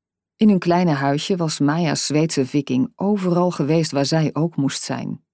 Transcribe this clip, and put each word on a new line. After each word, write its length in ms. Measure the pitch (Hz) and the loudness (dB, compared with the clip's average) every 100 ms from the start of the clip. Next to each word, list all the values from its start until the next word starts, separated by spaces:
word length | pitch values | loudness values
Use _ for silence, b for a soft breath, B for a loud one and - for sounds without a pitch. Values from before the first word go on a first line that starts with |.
| _ _ _ - | _ _ _ 2
In 120 | 214 | 4
hun 100 | 190 | 4
kleine 320 | 175 175 175 | 2 2 2
huisje 460 | 139 139 143 - 185 | 2 0 -2 -2 -2
was 220 | 160 - | -2 0
Maya's 480 | 143 160 160 139 - | 0 2 0 -2 0
Zweedse 400 | 147 160 - 131 | 0 0 0 0
viking 460 | 147 139 127 123 | -2 -2 -2 -2
overal 560 | - 196 208 185 175 180 | -4 -2 0 0 2 0
geweest 400 | 170 143 165 156 | 0 0 0 0
waar 160 | 139 139 | -2 0
zij 280 | 160 151 | 0 0
ook 220 | - 165 - | 0 -4 0
moest 260 | 135 - | -2 -2
zijn. 420 | - 127 101 - _ | -6 -8 -8 -12 _